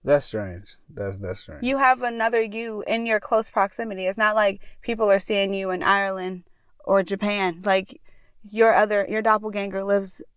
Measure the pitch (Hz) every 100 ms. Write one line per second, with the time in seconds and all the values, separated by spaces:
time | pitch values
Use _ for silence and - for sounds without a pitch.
0 | - 143 - 110 101 87 104 - _ 82
1 | 101 98 95 92 - 147 240 269 262 254
2 | 247 233 226 226 226 214 233 214 - 226
3 | 233 214 - 226 220 - 202 - 226 190
4 | 185 196 214 214 202 196 - - - 226
5 | 214 196 - 208 196 196 190 180 - 202
6 | 196 190 185 185 - _ _ _ - 196
7 | 190 196 208 208 190 170 196 190 190 -
8 | - - _ - 202 208 226 202 214 208
9 | 196 214 220 214 214 202 202 196 196 202
10 | 196 - -